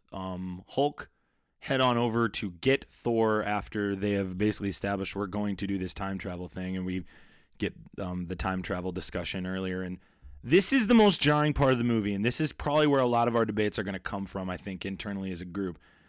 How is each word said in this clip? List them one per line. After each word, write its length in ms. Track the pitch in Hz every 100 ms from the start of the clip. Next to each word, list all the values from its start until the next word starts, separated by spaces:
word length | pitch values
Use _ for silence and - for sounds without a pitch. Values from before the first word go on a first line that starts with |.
| _
um, 500 | 95 92 90 92 90 -
Hulk 400 | - 143 - - _ _ _ _ _
head 200 | - 135
on 160 | 127 120
over 300 | 120 117 113
to 220 | - 101
get 340 | 87 131 135 -
Thor 540 | - 123 113 110 107
after 520 | 101 104 - 107 101 98
they 160 | 104
have 260 | 101 95 92
basically 320 | 104 101 101
established 460 | 90 101 98 95 98
we're 120 | 101
going 280 | 104 104 98
to 100 | 98
do 100 | 98
this 140 | 92
time 240 | - 98 95
travel 300 | 95 90 90
thing, 280 | 95 92 92
and 80 | 92
we 200 | 92 - - - - _ -
get, 160 | 95 - - -
um, 280 | 92 90 87
the 80 | 90
time 260 | 101 92
travel 300 | 87 90 92
discussion 560 | 90 - 95 87 98 92
earlier. 340 | 95 95 92
And 160 | 92 92 _ _ - -
this 280 | 120 170 -
is 140 | 269 208
the 60 | 233
most 260 | 208 -
jarring 320 | 147 151 151
part 180 | 143 139
of 60 | 127
the 40 |
movie, 300 | 120 113 101
and 100 | 98 113
this 140 | -
is 100 | 151
probably 360 | - 151 151 151
where 120 | 139
a 60 | 123
lot 200 | 120 120
of 80 | 117
our 100 | 110
debates 340 | 104 104 -
are 40 |
gonna 160 | 98 95
come 260 | - 101 98
from, 200 | 98 92
I 80 | 90
think, 280 | 101 92 98
internally 460 | 95 107 98 95
as 100 | 87
a 40 | 90
group. 340 | 92 95 82 _ _